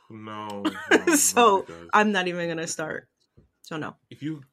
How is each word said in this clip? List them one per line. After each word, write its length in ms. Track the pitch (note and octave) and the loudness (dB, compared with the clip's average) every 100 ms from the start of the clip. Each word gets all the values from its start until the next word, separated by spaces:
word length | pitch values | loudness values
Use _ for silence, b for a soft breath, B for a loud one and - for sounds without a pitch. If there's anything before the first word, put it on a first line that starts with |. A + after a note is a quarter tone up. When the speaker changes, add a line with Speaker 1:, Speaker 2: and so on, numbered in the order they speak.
| - | -20
Speaker 1:
No, 540 | A2 G#2+ G#2+ G#2+ G2+ - - | -18 -14 -10 -10 -6 -6 -6
Speaker 2:
<laughs> 120 | - | 2
Speaker 1:
no, 240 | - - D#4 | 2 4 2
Speaker 2:
So, 400 | - B3 A#3 G3 - | 2 6 6 6 0
Speaker 1:
nobody 60 | |
does. 180 | E2+ - | -14 0
Speaker 2:
I'm 200 | G#3+ G#3+ | 2 4
not 160 | G3 F3+ | 2 -2
even 200 | F3 E3+ | -4 -4
gonna 200 | E3 E3 | -6 -6
start. 400 | - D#3 - - _ _ _ _ _ - | -6 -8 -10 -14 _ _ _ _ _ -12
So, 100 | D#3+ | -10
no. 200 | G2 - - | -10 -14 -20
Speaker 1:
If 120 | - | -10
you 200 | D3 D#3 C3 | -8 -8 -14